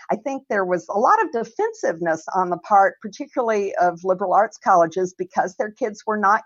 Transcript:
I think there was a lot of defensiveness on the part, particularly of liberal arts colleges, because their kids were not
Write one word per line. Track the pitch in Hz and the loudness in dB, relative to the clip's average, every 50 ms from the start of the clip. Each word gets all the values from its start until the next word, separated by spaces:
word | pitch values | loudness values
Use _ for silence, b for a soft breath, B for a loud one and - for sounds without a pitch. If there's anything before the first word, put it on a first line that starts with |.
| B B | B B
I | 196 | -6
think | 214 - 277 269 262 269 _ | -4 -4 -8 -8 -8 -6 _
there | 226 202 190 | -2 -2 0
was | 180 180 170 170 - | 0 -2 -4 -4 -4
a | - 202 | -2 0
lot | 247 311 415 440 415 | 4 4 4 2 2
of | 311 | -2
defensiveness | - 226 214 220 - - 415 453 453 - - 226 175 165 170 165 160 160 - - - | -2 -6 -6 -6 -4 -4 -4 -4 -4 -4 -6 -6 -4 -2 -2 -2 -2 -2 -4 -4 -2
on | 185 185 180 | -2 -2 -2
the | 175 170 | -4 -6
part, | - - 208 196 196 185 - _ | -2 2 4 4 4 4 0 _
particularly | - 208 190 - 294 - - 285 240 226 220 202 202 196 - | -12 -16 -12 -12 -14 -6 -4 -4 -2 0 0 -2 -2 -4 -2
of | - 180 180 170 170 180 | 0 0 0 0 -2 -2
liberal | 185 185 180 202 180 170 | -2 -2 -2 0 2 2
arts | 185 220 220 - - | 2 2 2 -4 -4
colleges, | - 226 196 175 170 160 160 185 185 180 - | 2 4 4 4 4 2 0 -4 -4 -4 -4
because | - 180 - - 190 160 185 185 | -8 -10 -6 -4 -4 -4 -4 -6
their | - - 214 | -8 -8 -8
kids | 214 _ 262 220 214 - - | -6 _ -8 -8 -8 -8 -6
were | 220 214 214 | -4 -2 0
not | 202 196 214 220 - | 2 2 2 2 0